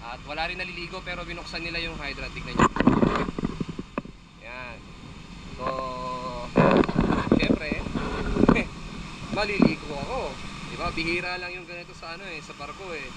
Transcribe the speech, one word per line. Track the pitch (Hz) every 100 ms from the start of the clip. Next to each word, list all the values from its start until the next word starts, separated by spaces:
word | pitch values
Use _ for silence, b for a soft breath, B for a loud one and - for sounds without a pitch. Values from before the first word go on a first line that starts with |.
| 117
At | 127 135
wala | 151 170
rin | 180
naliligo, | 180 175 170 185 175
pero | 175
binuksan | 175 175 160 175
nila | 170 165 165
yung | 156
hydrant. | 143 135 131
Tignan | 127 151 -
nyo. | - - - - - - - - - - - - - - - - - -
Yan. | 113 127 123 113 117 - - - - - -
So, | - 131 131 131 127 127 127 127 123 123 - - - - - - - - -
syempre, | - - 151 - - - - - - - - -
<laughs> | - - - - - - - 190
maliligo | 208 196 170 151 -
ako. | 143 139 254 170 127 - - -
Diba? | 120 170 156
Bihira | 165 175 180 180
lang | 180
yung | 180 170
ganito | 175 175
sa, | 180 165 170
ano, | 196
eh, | 160
sa | 151 143
barko, | 147 147 190
eh. | 160 127